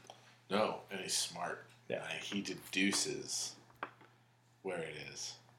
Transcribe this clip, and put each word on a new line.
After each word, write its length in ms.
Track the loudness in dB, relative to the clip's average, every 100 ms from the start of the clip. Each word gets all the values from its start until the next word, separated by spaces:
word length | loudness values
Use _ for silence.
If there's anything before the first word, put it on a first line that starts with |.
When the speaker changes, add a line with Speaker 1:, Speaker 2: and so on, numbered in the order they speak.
| -18 -18 -20 -20 0
Speaker 1:
No, 280 | 4 4 2 -4
and 80 | -4
he's 160 | 0 2
smart. 480 | 0 -2 -2 -4 -8 -20 -4
Speaker 2:
Yeah. 120 | -2
Speaker 1:
Like, 200 | 0 -4
he 200 | -2 -2
deduces 1120 | -2 -4 -2 4 6 6 4 0 -2 -2 -2 -6 -16 -10 -10 -10 -20 -20 _ _ _ -8
where 160 | -4 -2
it 160 | -2 -6 -8
is. 200 | -6 -6 -8 -16